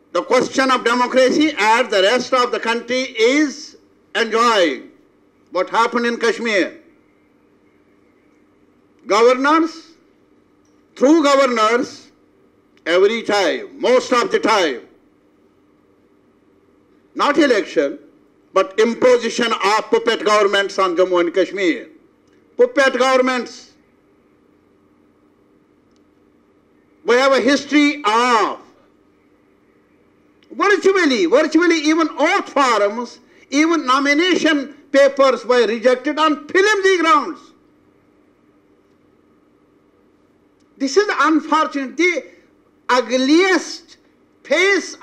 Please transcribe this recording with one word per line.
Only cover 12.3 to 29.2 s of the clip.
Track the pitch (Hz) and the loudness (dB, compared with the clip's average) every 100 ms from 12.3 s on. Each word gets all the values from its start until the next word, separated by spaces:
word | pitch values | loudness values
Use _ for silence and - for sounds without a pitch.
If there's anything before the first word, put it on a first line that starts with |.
| _ _ _ _ _ 156 | _ _ _ _ _ -2
every | 180 202 226 | 2 2 0
time, | - 208 165 131 101 - | -2 -2 -2 -4 -8 -6
most | 185 254 - | 0 0 0
of | 247 196 | -2 0
the | 214 | -2
time, | 202 214 160 117 - _ _ _ _ _ _ _ _ _ _ _ _ _ _ _ _ _ _ _ _ _ _ - | 0 0 0 -4 -14 _ _ _ _ _ _ _ _ _ _ _ _ _ _ _ _ _ _ _ _ _ _ -6
not | 247 285 | -2 2
election, | 285 214 160 - 185 - - _ _ _ _ | 2 2 -2 -2 -2 -4 -18 _ _ _ _
but | 190 190 - | -2 -2 0
imposition | 233 226 254 247 226 - 233 | -2 2 2 2 0 -4 -4
of | 220 190 214 - | -2 0 -2 0
puppet | 226 226 220 | -2 0 -2
governments | 208 214 202 202 196 196 | 0 2 2 0 -2 -2
on | 185 170 | -2 0
Jammu | 185 175 | 0 0
and | 175 | -2
Kashmir. | 185 170 190 180 123 - _ _ _ _ _ _ - | -2 -2 -2 -4 -4 -8 _ _ _ _ _ _ -2
Puppet | 247 285 269 262 | 0 2 0 2
governments. | 262 262 254 254 226 - - _ _ _ _ _ _ _ _ _ _ _ _ _ _ _ _ _ _ _ _ _ _ _ _ _ _ _ _ _ _ _ _ _ | 0 2 0 -2 -8 -14 -20 _ _ _ _ _ _ _ _ _ _ _ _ _ _ _ _ _ _ _ _ _ _ _ _ _ _ _ _ _ _ _ _ _
We | - 240 | 0 2
have | 269 | 4
a | 262 | 2
history | 233 277 - 294 294 285 208 | 2 0 0 2 2 0 -2
of | 220 247 226 165 113 - _ _ _ _ _ | 0 2 2 0 -6 -16 _ _ _ _ _